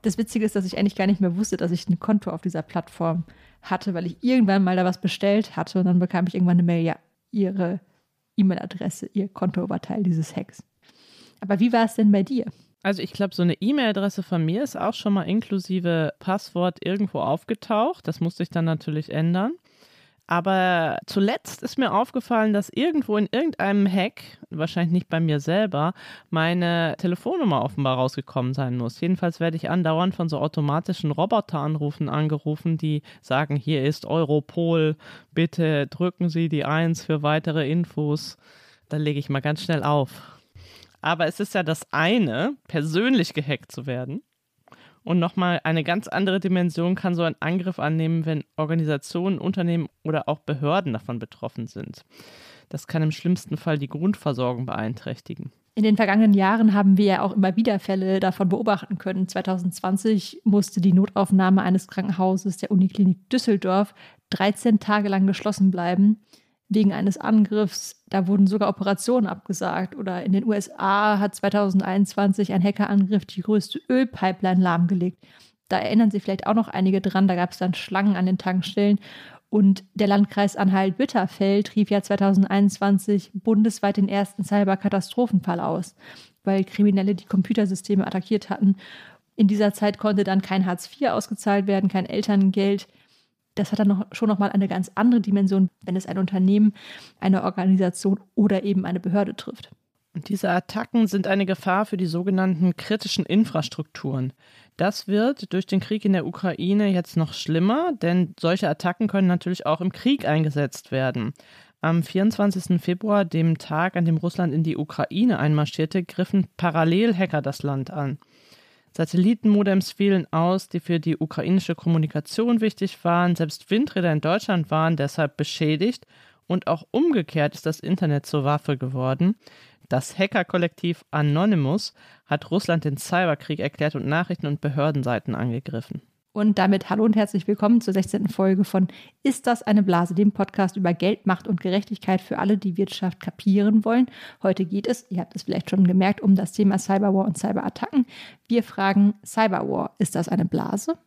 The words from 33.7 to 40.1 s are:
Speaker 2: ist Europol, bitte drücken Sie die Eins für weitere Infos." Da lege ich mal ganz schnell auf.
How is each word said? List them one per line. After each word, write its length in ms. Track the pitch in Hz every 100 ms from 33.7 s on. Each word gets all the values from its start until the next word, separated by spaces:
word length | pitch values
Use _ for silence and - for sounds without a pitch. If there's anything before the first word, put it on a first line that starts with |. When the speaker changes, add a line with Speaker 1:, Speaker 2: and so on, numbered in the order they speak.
| 156
Speaker 2:
ist 220 | 135 156 -
Europol, 880 | 160 151 151 - - 170 165 156 156 - - _
bitte 540 | - 165 - 160 151 139
drücken 420 | - 180 - 175
Sie 180 | 160 165
die 160 | 151
Eins 400 | - 156 165 165
für 180 | - 156
weitere 480 | 147 156 165 156 139
Infos." 680 | 165 170 - 151 147 - - _ - _ _ _
Da 80 | 151
lege 240 | 151 143
ich 100 | 143
mal 120 | 139
ganz 200 | 143 151
schnell 220 | - 160
auf. 560 | 147 147 131